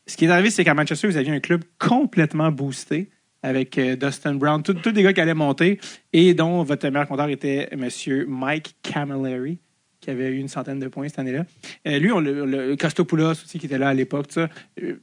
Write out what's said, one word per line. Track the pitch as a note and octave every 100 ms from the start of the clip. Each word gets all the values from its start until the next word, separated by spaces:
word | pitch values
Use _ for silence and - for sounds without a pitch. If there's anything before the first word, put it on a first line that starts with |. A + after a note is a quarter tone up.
| -
Ce | -
qui | E3
est |
arrivé, | F3 G#3
c'est | G#3
qu'à | E3+
Manchester, | D3 D3+ D3+ G#3
vous | D#3+
aviez | C3+
un | D3+
club | - F3 - _
complètement | E3+ A#3+ C#4+ - D#3 D3+ D#3+
boosté | C#3 C#3 C3 - D3+ G3+ _ _ _
avec, | C3+ C3 C3 -
euh, | B2+ B2+
Dustin | C#3 C3+ D#3
Brown, | C#3+ D3 D3+
tout, | D3+
tous | F3+ A3+
des | G#3+
gars | F#3+
qui | F#3
allaient | E3
monter, | D#3+ D3 C3 E3+ G3+ - - _
et | D#3+ F3+
dont | E3+ E3 F3
votre | C#3+ C#3+ D3
meilleur | C#3 C#3
compteur | C#3 D3
était | C3+ C#3+ C#3 - C#3
monsieur | B2 - - C3+ C#3+
Mike | C3 C3+ D3+ D#3 -
Camilleri, | - D3+ C#3+ C#3 C3 B2+ C3+ F3 - _ _ _
qui | -
avait | B2+ C3
eu | C3
une | C3+
centaine | C#3+ B2+ C#3
de | C3
points | C3+ C#3+
cette | C#3+
année-là. | C3 C3+ F3+ _ - - -
Euh, | C#3+
lui, | F3+
on | G#3+
le, | D3 C#3+
le, | C#3 C3+ C3 C#3+
Kostopoulos | D#3+ - F3 D#3+ D#3
aussi, | D#3+ - E3
qui | D3+
était | C3+
là | C#3
à |
l'époque, | C3+ B2+ C#3+ C#3+
tout | -
ça. | D#3+ - - -
Euh, | - -